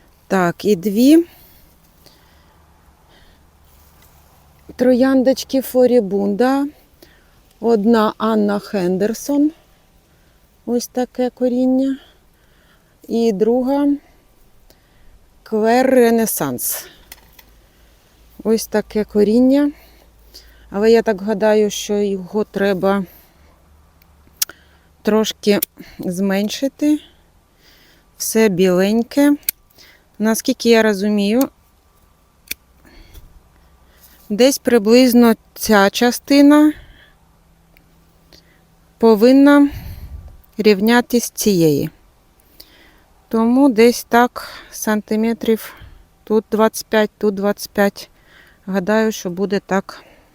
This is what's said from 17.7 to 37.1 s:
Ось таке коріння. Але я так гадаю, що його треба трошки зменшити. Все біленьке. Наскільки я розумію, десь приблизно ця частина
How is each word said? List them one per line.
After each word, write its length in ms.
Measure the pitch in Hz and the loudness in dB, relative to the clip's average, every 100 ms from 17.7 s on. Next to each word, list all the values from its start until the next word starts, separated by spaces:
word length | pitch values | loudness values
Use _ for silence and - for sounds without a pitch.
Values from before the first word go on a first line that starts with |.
| _ _ _ _ _ _ _ | _ _ _ _ _ _ _
Ось 240 | 208 220 - | -4 -4 -2
таке 360 | 214 - 214 | -6 -4 -6
коріння. 680 | 202 214 208 233 254 277 294 - - _ _ _ _ - - _ - | -4 0 2 4 4 2 0 -4 -20 _ _ _ _ -20 -20 _ -12
Але 220 | 196 220 | -2 2
я 100 | 226 | 4
так 200 | 220 190 | 2 -4
гадаю, 480 | 202 196 214 214 208 | -4 -2 0 2 0
що 280 | - - 208 | -4 -6 -4
його 460 | 202 190 175 208 | -4 -6 -6 -6
треба 600 | 208 196 196 185 196 196 180 - _ _ _ _ _ _ _ _ _ _ _ - - - _ _ _ _ | -6 -4 -2 -2 -2 -2 -4 -14 _ _ _ _ _ _ _ _ _ _ _ -12 -12 -12 _ _ _ _
трошки 580 | - 214 214 - 202 202 - _ - - | -2 -2 -2 -6 -2 -2 -4 _ -20 -12
зменшити. 1000 | 185 175 196 190 208 - 269 - 294 302 - _ _ _ _ _ _ _ _ _ _ - | -10 -6 -4 -4 -6 -6 -8 -4 -2 -2 -6 _ _ _ _ _ _ _ _ _ _ -12
Все 320 | - 220 220 | -6 0 0
біленьке. 880 | 175 190 180 196 226 233 285 285 294 - - _ _ - _ _ - | 2 0 2 0 -2 -4 0 2 0 -6 -14 _ _ -20 _ _ -6
Наскільки 500 | 220 214 - 247 233 | -4 -2 -4 -2 2
я 120 | 226 | 2
розумію, 640 | 220 190 208 208 202 233 277 _ _ _ _ _ _ _ _ _ - - _ _ _ - - - - - _ _ _ _ _ _ _ _ - | 2 -2 -2 -2 0 -2 -2 _ _ _ _ _ _ _ _ _ -20 -20 _ _ _ -20 -20 -20 -20 -20 _ _ _ _ _ _ _ _ -10
десь 280 | 202 262 - | 0 0 0
приблизно 760 | - 233 202 247 254 240 233 220 _ | -2 0 4 4 6 4 2 2 _
ця 360 | - - 208 196 | -12 0 2 2
частина 840 | - 240 - - 285 285 294 302 - - - _ | 0 -2 -2 0 4 6 6 4 0 -16 -20 _